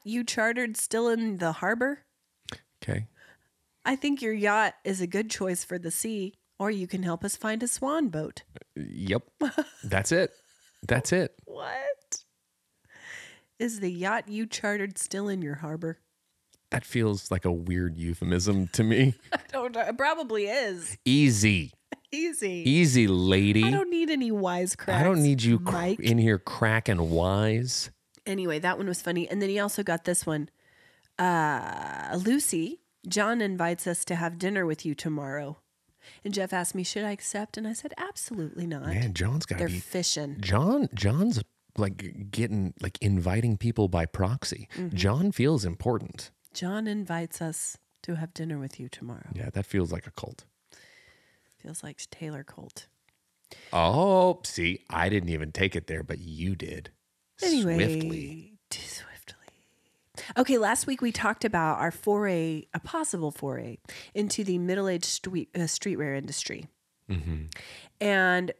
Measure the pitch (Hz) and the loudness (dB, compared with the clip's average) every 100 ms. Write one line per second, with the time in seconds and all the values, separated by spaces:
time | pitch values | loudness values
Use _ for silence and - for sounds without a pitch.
0 | 202 240 233 - 220 233 240 214 - 226 | -6 -4 -2 2 2 2 -2 -2 -2 0
1 | 233 226 226 185 170 160 185 233 262 285 | 2 2 0 0 -2 0 0 0 0 -2
2 | _ _ _ _ - - _ - - 95 | _ _ _ _ -16 -16 _ -12 -4 -4
3 | 110 _ - _ _ _ _ _ - 269 | -4 _ -20 _ _ _ _ _ -2 -2
4 | 285 277 226 220 208 214 202 - - 190 | 0 -2 -2 0 2 4 2 0 -4 -2
5 | 175 196 220 - 190 180 - 180 165 - | -2 -2 -2 -2 -2 -2 -4 -6 -6 -4
6 | 226 214 190 - _ - 202 202 180 190 | -4 -4 -6 -8 _ -4 -2 -2 -2 -2
7 | 180 170 202 - - 220 240 - 269 311 | -2 -2 -4 -4 -4 -2 -2 -2 -2 0
8 | 262 156 156 - - - - - 55 53 | 0 -2 -6 -10 -18 -20 -16 -12 -10 -6
9 | 95 110 - - 285 - 294 - 113 95 | 0 0 -2 -4 -2 -2 -4 -6 -2 0
10 | 98 165 180 - _ _ _ _ - - | 2 2 2 -4 _ _ _ _ 0 2
11 | - 185 165 _ - - - - 554 554 | 4 2 0 _ -18 -12 -8 -6 -4 -6
12 | - - _ _ _ _ _ _ _ - | -8 -12 _ _ _ _ _ _ _ -20
13 | - - - - _ - 233 214 185 175 | -18 -16 -18 -20 _ -6 -4 -2 -4 -2
14 | 190 226 208 208 220 - 208 208 196 - | 0 -2 -2 -6 -4 -2 -2 0 -2 -4
15 | - 196 202 190 151 147 160 160 165 165 | -6 -4 -2 -2 -4 -6 -6 -6 -6 -8
16 | _ _ _ _ _ _ - 120 - 120 | _ _ _ _ _ _ -8 -6 -2 2
17 | 110 101 - 92 90 87 85 90 90 82 | 2 2 -2 0 2 0 0 0 0 -2
18 | 85 85 87 90 101 98 90 - 110 113 | -4 -2 2 2 4 2 2 2 4 6
19 | 131 - - 330 - 269 247 226 202 240 | 6 4 -4 -6 -4 -4 -4 -2 -2 0
20 | 285 320 262 214 202 262 220 180 160 - | 0 0 -2 -2 0 0 -2 -4 -8 -2
21 | 123 139 143 107 107 95 73 - - - | 4 8 8 8 6 4 0 -10 -16 -16
22 | - 294 339 311 202 175 160 156 160 123 | -10 -4 -4 -2 -4 0 4 6 8 8
23 | 104 90 92 95 101 107 113 135 359 339 | 6 6 6 6 6 6 6 4 2 0
24 | 320 294 233 208 185 180 185 - - 185 | 2 0 0 0 0 0 -2 -2 0 4
25 | 170 180 147 135 117 117 175 175 180 - | 4 6 6 4 6 4 2 -2 0 0
26 | 113 117 113 98 - - 113 110 113 90 | 4 6 6 4 0 2 4 4 2 2
27 | 82 82 90 98 110 113 127 - - - | 4 4 4 4 2 2 0 -4 -6 -12
28 | _ _ - 196 175 151 180 185 196 175 | _ _ -6 -4 -2 0 0 0 -2 -4
29 | 175 175 - 202 196 202 202 - 196 170 | -2 -2 -2 -2 0 0 -2 -2 -2 -2
30 | - 175 - 151 151 _ _ _ _ _ | 0 -2 0 -2 -4 _ _ _ _ _
31 | _ - 180 170 151 131 - - - 71 | _ 0 2 4 2 0 -4 -8 -8 -10
32 | 73 160 202 277 - 175 170 339 _ _ | -6 -2 2 2 2 -2 -2 -6 _ _
33 | 180 208 208 233 202 180 170 175 180 170 | -4 0 2 2 0 0 -2 -2 -2 -4
34 | - 170 170 170 180 202 170 147 160 139 | -2 -2 -4 -2 -2 0 0 -2 -4 -4
35 | 160 151 139 143 143 151 _ _ _ _ | -4 -4 -4 -6 -8 -12 _ _ _ _
36 | - - 208 196 185 185 175 190 175 208 | -20 -12 -6 -4 -2 -2 -2 -4 -4 -4
37 | 208 202 - 202 208 - 220 226 294 - | -4 -6 -6 -6 -6 -6 -6 -6 -10 -10
38 | 370 - - 214 156 - 170 147 135 92 | -10 -8 -8 -6 -6 -4 -6 -4 -2 0
39 | 120 85 101 147 - - 170 175 - 185 | 0 0 0 0 -2 -2 -2 -4 -4 -2
40 | 170 151 143 139 95 101 175 285 247 - | 0 -2 -4 -4 2 4 4 4 2 2
41 | 101 139 220 131 - _ _ - 101 92 | 2 4 2 2 -2 _ _ -2 -2 -2
42 | 98 - 101 104 113 104 92 - 92 - | -10 -10 -6 -2 0 0 -2 -4 -10 -2
43 | 104 95 87 104 117 104 117 110 98 85 | 2 4 4 2 2 2 0 2 4 4
44 | 82 - 92 131 - - 104 - 180 190 | 2 0 0 0 -4 -8 -10 -6 -4 2
45 | 101 127 202 - 143 151 92 85 123 117 | 2 4 2 2 4 4 0 -2 -2 -2
46 | - - - _ _ - 180 208 214 208 | -4 -14 -16 _ _ -8 -4 -4 -4 -4
47 | 185 170 165 - 165 160 - - _ _ | -4 -6 -6 -6 -6 -6 -8 -10 _ _
48 | - 165 160 - 165 147 135 - 127 - | -6 -6 -6 -8 -6 -6 -8 -10 -14 -12
49 | 120 - - 92 113 98 - 98 85 85 | -12 -12 -10 -8 -6 -6 -2 0 0 -2
50 | - - - - - _ _ - - - | -8 -12 -14 -14 -20 _ _ -20 -20 -20
51 | _ _ _ _ _ _ - 170 151 - | _ _ _ _ _ _ -14 -12 -12 -14
52 | - - 160 143 143 - - - - _ | -16 -12 -10 -10 -14 -18 -18 -18 -20 _
53 | _ _ _ _ - - - 87 82 127 | _ _ _ _ -20 -20 -2 4 4 6
54 | 196 190 180 175 - - 85 90 - 82 | 6 6 6 2 -4 -2 0 0 -4 0
55 | 90 104 87 80 76 - 98 82 80 80 | 2 2 0 -2 -4 0 0 0 -6 -8
56 | 71 80 87 78 90 92 - - - _ | -6 -8 -10 -6 -4 -4 -6 -10 -14 _
57 | _ _ _ - 370 294 185 165 190 160 | _ _ _ -4 0 2 2 2 2 0
58 | 160 160 139 160 202 214 - - - - | -4 -6 -10 -14 -18 -20 -14 -14 -12 -14
59 | - - - - - _ _ _ _ _ | -16 -20 -20 -20 -20 _ _ _ _ _
60 | _ - - - 262 247 208 240 - 262 | _ -16 -4 2 4 4 4 2 0 -2
61 | 240 - 214 220 233 175 160 147 165 - | -2 0 0 0 0 2 2 2 0 -2
62 | 214 208 202 175 165 156 - 165 - 330 | 0 2 2 0 0 -4 -8 -10 -6 -4
63 | 311 180 151 - 139 127 117 - - - | -4 -2 -4 -4 -6 -6 -8 -14 -16 -18
64 | - 202 208 - 196 180 175 190 196 175 | -8 -4 -2 -2 0 0 0 0 0 0
65 | - - 185 175 - 175 165 - 202 165 | -2 -4 -4 -6 -4 -2 -2 -2 -4 -2
66 | 147 139 143 139 - - - _ _ _ | -2 -4 -4 -8 -8 -10 -14 _ _ _
67 | - 90 82 78 78 - - - - - | -6 -4 -2 -4 -6 -14 -18 -20 -16 -4
68 | 208 196 185 180 180 - | 2 4 4 2 0 -6